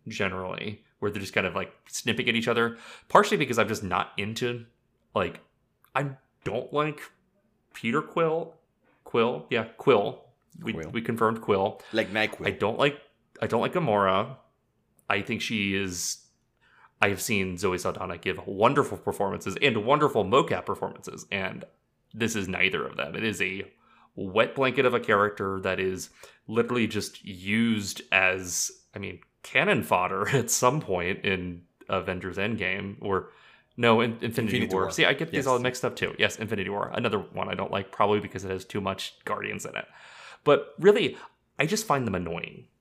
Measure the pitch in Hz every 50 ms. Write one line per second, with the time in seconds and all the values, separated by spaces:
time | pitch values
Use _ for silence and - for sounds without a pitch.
0 | - - 113 - 104 95 92 92 92 92 - - - 107 104 - _ _ _ -
1 | - 101 - 104 98 - - 110 95 92 85 98 90 - - _ _ - - -
2 | - - 107 - 120 117 113 117 113 123 117 120 117 117 117 - - - - -
3 | - - - 190 202 202 214 180 151 120 120 113 110 104 110 101 101 92 87 92
4 | 87 - - - 101 104 113 - 123 120 123 120 117 - _ _ _ _ _ _
5 | _ _ - 107 92 82 82 - - _ _ _ _ _ _ _ _ _ - 131
6 | 147 139 135 - _ _ _ _ - - 196 - - - - 147 151 156 147 -
7 | - - _ _ _ _ _ _ _ _ _ _ _ _ - - - 113 120 151
8 | 151 - - 170 165 160 156 165 170 - - _ _ _ _ _ _ _ _ _
9 | - - - 120 113 117 135 147 - - 123 113 110 113 - - - - 120 104
10 | 104 113 123 - - - _ _ _ _ _ 80 85 113 110 82 80 76 120 117
11 | 113 - 117 113 113 110 113 113 - - 104 95 98 107 - - - - - 110
12 | 110 90 98 110 107 104 - - 90 104 95 - 104 101 117 - 131 147 143 -
13 | - _ _ _ _ _ _ - - 104 110 110 98 135 - 185 175 127 104 104
14 | 98 95 95 95 110 131 135 - _ _ _ _ _ _ _ _ _ _ _ _
15 | _ - 101 101 101 - 117 101 - - 120 107 101 98 98 98 98 95 90 85
16 | - - - - _ _ _ _ _ _ _ _ _ _ _ _ - - _ -
17 | 110 101 101 87 - - 113 98 95 92 90 85 101 95 90 87 - 95 82 -
18 | 95 90 87 85 - 92 87 95 - - 101 95 107 123 143 143 131 - 104 92
19 | - 104 95 - 101 98 98 95 - 98 95 - - 143 113 110 104 120 143 147
20 | 151 143 - 113 98 92 107 139 160 - 104 90 - - 98 - - 95 - -
21 | - - - - - - 98 98 95 90 - - - - _ _ _ _ _ _
22 | _ _ - 110 113 110 113 107 95 90 90 87 90 95 - 80 67 - - -
23 | 67 73 87 95 107 113 101 90 95 92 95 98 98 - _ _ _ _ _ _
24 | _ _ - - 104 95 90 110 120 123 - - 135 131 113 143 127 127 120 117
25 | 117 - 110 101 101 104 101 - 101 98 98 95 92 95 92 95 95 95 92 90
26 | - - _ - - - - _ _ - 107 113 117 117 123 123 113 104 104 104
27 | 95 - - - - - 95 90 92 98 104 110 117 117 113 104 98 95 - -
28 | - - - 95 95 92 92 95 92 90 82 - - - - - _ _ - 101
29 | 98 95 92 90 - _ _ _ - - - 131 156 202 226 233 - - 110 90
30 | 90 90 95 95 101 101 123 135 113 - - - 127 127 135 156 - - 95 90
31 | 87 90 98 - - 98 95 92 90 90 87 87 - _ _ _ - - 101 95
32 | 87 95 92 90 95 92 87 98 98 110 117 95 92 90 92 98 98 98 101 117
33 | 110 104 98 92 90 - - - - - - - _ _ - - 120 117 113 113
34 | 113 117 113 - - 117 117 - 117 104 110 123 117 110 95 95 95 82 - -
35 | 165 - 143 - 160 160 - - 131 135 127 120 123 127 123 - - 123 - -
36 | - 92 - - - 101 - - 110 107 113 101 92 95 98 101 - - - -
37 | 120 117 104 101 87 - - 98 98 98 98 95 98 - 92 98 98 - - -
38 | 107 101 104 104 101 98 - 92 98 92 95 92 - - - 107 98 95 95 -
39 | - - - _ - - 107 104 104 104 104 98 98 - - 101 - - - -
40 | - - - - - - - - - 151 143 139 - - - - 160 196 208 247
41 | 185 127 - - - - _ _ _ _ _ - 143 156 202 214 - - 147 139
42 | 127 110 95 92 87 85 85 85 - - - - - _ _ _